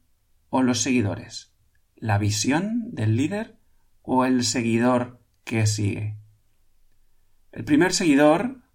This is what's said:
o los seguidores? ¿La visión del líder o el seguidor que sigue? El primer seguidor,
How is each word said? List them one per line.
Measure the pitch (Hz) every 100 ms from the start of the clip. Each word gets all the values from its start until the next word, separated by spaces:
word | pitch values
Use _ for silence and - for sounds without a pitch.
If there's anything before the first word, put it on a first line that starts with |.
| _ _ _ _ _
o | 131
los | 127 110
seguidores? | 139 123 98 - - - - _ _ _ _ -
¿La | 110 101
visión | 104 104 127 151 208 240 214
del | - 110 113
líder | 156 208 226 - _ _ _ _
o | - 127
el | 127 127
seguidor | 117 127 113 113 123 123 120 - _ _
que | - 113 107
sigue? | 107 101 104 107 - - _ _ _ _ _ _ _ _ _ _ _ _
El | - 110
primer | 147 180
seguidor, | - 170 139 147 170 240 - _